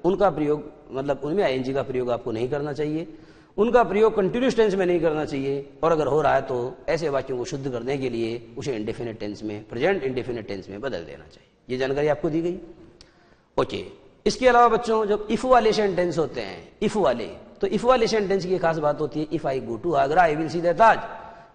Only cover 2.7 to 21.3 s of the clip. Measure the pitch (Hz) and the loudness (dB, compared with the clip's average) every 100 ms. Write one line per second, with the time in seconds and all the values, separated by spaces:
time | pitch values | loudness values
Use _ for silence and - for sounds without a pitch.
2.7 | 135 151 156 - - - - - - 233 | -6 -4 -4 -8 -14 -20 -20 -8 -2 4
3.7 | 240 226 202 220 214 185 233 254 220 220 | 4 4 4 4 4 0 2 2 4 2
4.7 | 196 180 175 160 151 147 143 135 139 139 | 2 2 2 2 0 -4 -4 -4 -4 -6
5.7 | - 160 160 135 147 139 135 135 123 123 | -2 2 2 2 2 4 2 2 -4 -4
6.7 | 123 - 160 160 135 127 127 117 139 135 | -6 -4 -2 0 -2 -4 -6 -6 -6 -6
7.7 | 120 120 139 127 113 113 120 - - 147 | -6 -4 -4 -2 -2 -4 -6 -10 -10 -6
8.7 | 113 107 110 120 107 107 98 107 104 - | -4 -4 -6 -8 -8 -10 -8 -8 -10 -10
9.7 | 120 160 196 135 123 117 120 104 98 90 | -2 0 0 -2 -6 -6 -8 -8 -10 -10
10.7 | 101 131 92 78 71 76 - _ _ - | -10 -8 -8 -10 -16 -20 -20 _ _ -8
11.7 | 127 131 139 151 143 165 156 170 185 - | -4 -2 0 0 0 0 -2 -2 -6 -10
12.7 | - - - - _ _ _ _ - 131 | -20 -20 -20 -20 _ _ _ _ -4 -2
13.7 | 98 92 - - _ 214 - 254 240 240 | -4 -10 -16 -20 _ -2 2 6 8 6
14.7 | 220 220 220 208 208 - 233 254 254 220 | 4 0 0 0 -2 -2 -2 4 4 4
15.7 | 202 202 175 180 165 143 120 98 90 - | 2 0 0 0 0 -2 -4 -8 -10 -14
16.7 | - 214 214 156 120 90 - - - 190 | -4 -2 2 2 0 -4 -12 -18 -6 -2
17.7 | 196 233 254 220 220 196 196 175 185 165 | 0 4 4 4 2 0 0 0 0 0
18.7 | 160 147 147 151 151 156 160 151 135 113 | 0 0 0 -4 -4 -4 -4 -2 -4 -4
19.7 | 113 175 143 139 160 170 151 160 175 170 | -6 0 2 2 4 4 2 -2 -2 0
20.7 | 170 226 170 - - - | 6 6 6 0 -14 -18